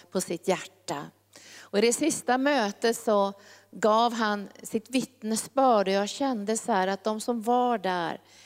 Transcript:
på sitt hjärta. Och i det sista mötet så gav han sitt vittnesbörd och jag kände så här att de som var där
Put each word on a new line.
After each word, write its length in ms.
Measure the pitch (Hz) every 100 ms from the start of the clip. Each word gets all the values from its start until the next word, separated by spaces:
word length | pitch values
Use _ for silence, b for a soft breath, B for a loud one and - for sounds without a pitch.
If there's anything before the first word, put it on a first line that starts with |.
| B
på 100 | 190
sitt 260 | - 170 -
hjärta. 580 | 170 - - - 147 160 - _ B B B
Och 180 | B 202
i 40 |
det 120 | 233
sista 440 | 233 294 - - 254
mötet 600 | 277 277 208 - 226 226
så 360 | - 208 196 196 B B B
gav 420 | 190 214 220 233
han 360 | 233 214 208 196 -
sitt 260 | - 226 -
vittnesbörd 1000 | 254 - _ 214 220 - 269 262 220 190
och 60 |
jag 160 | 196 202
kände 480 | - 277 233 202 226
så 140 | -
här 160 | 202 185
att 160 | 196
de 180 | 220 214
som 200 | - 240
var 360 | 214 247 247 226
där 440 | 185 180 160 - B B